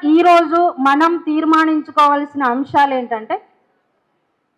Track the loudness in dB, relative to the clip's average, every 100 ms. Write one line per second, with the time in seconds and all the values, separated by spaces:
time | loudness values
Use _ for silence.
0 | 0 2 4 4 2 0 0 0 0 0
1 | 0 -2 -4 -2 0 2 2 -2 -4 0
2 | 2 0 -4 -4 -4 -2 -2 0 0 0
3 | -6 -8 -6 -10 -10 _ _ _ _ _
4 | _ _ _ _ _